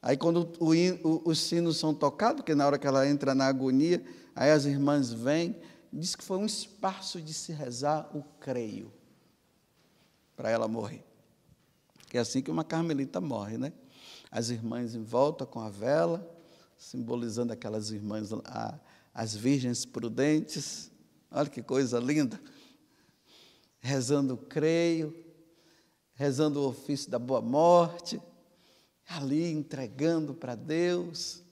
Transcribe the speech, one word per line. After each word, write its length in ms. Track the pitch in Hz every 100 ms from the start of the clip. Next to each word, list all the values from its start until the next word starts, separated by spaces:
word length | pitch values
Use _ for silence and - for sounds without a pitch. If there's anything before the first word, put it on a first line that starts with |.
Aí, 140 | 123 135
quando 360 | 160 170 170 -
o 140 | 160
hin-, 260 | 165 180 180
o, 260 | 160 160 170
os 100 | 156
sinos 380 | - 170 170 160
são 160 | 156
tocados, 440 | 147 143 139 214 277
porque 180 | - 147
na 100 | 143
hora 120 | 143
que 100 | 143
ela 200 | 135 139
entra 280 | 143 139 135
na 100 | 135
agonia, 580 | 135 131 131 160 175 - - - -
aí 160 | 135
as 140 | 151 143
irmãs 460 | 139 139 147 127
vêm, 440 | 113 120 151 170 - - - _
diz 240 | - 175 -
que 80 |
foi 140 | - 190
um 80 | 214
espaço 760 | 208 - - 196 190 - 180
de 120 | 156
se 180 | 160 -
rezar 580 | 156 131 120 143 151 147 151
o 80 | 139 -
creio 520 | - 123 113 104 110 - _ _ _ _ _ _ _ _ _ _ _ _ _ -
pra 140 | 120
ela 180 | 113 113
morrer. 380 | 113 107 110 - _ _ _ _ _ _ _ _ _ -
Que 100 | 123
é 40 |
assim 200 | 113 131
que 80 | 135
uma 140 | 160
carmelita 560 | 156 160 170 143 135 180
morre, 380 | 170 117 101 113
né? 160 | 135 - - - - - -
As 180 | - 117
irmãs 460 | 120 113 120 120 117
em 80 |
volta 420 | 110 117 139 156 131
com 140 | -
a 100 | 110
vela, 560 | 98 113 147 170 165 - - - - _ _
simbolizando 720 | - 131 117 123 117 110 120
aquelas 400 | 110 107 110 107
irmãs, 400 | 110 104 107 104 107 -
a, 340 | 113 113 151 _ - _
as 220 | - 113 107
virgens 500 | 120 143 127 120 -
prudentes. 1040 | - 117 113 143 156 151 - - - - _ _ _ _
Olha 200 | - 139
que 120 | -
coisa 380 | 110 131 131 120
linda. 400 | 123 151 139 - - - - _ _ _ _ _ _ - - _ _ _
Rezando 560 | 120 139 120 143 139 123
o 20 |
creio, 760 | - 160 156 165 170 165 151 165 - - _ _ _ _ _ _ _
rezando 480 | _ 139 131 151 143
o 60 | 139
ofício 440 | 120 - 139 -
da 80 | 123
boa 220 | 123 131
morte. 800 | 113 139 170 175 170 - - - - - _ _ _ _ _ _ _
Ali 420 | 170 139 147 170
entregando 840 | 156 143 143 127 120 156 165 151 131
para 180 | 127
Deus. 880 | 120 92 160 175 175 175 165 - - -